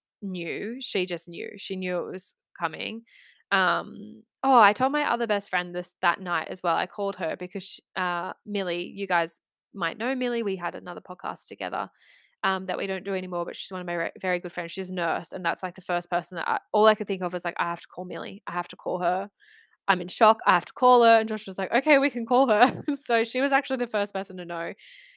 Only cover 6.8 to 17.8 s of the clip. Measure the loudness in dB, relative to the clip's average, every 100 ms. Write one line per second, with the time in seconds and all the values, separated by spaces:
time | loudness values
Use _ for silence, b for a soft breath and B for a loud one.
6.8 | 0 -4 -6 -4 -6 -6 -8 -8 -10 -12
7.8 | _ -6 -4 -4 -6 -10 -8 -4 -2 -4
8.8 | -6 -8 0 0 0 -6 _ _ _ -6
9.8 | -6 -4 -4 -2 -2 -2 -4 -4 -6 -8
10.8 | -12 -14 -14 -10 -10 -10 -12 -10 -6 -6
11.8 | -8 b b b b b -4 -2 -4 -4
12.8 | -4 -6 -4 -6 -4 -6 -6 -8 -10 -8
13.8 | -6 -4 -4 -4 -2 -2 -4 -10 -8 -8
14.8 | -6 -4 -2 -2 -4 -4 -4 -4 -6 -10
15.8 | -4 -4 0 -4 -4 -8 -4 -4 0 6
16.8 | 6 6 0 -4 -4 -4 -6 -4 -4 -4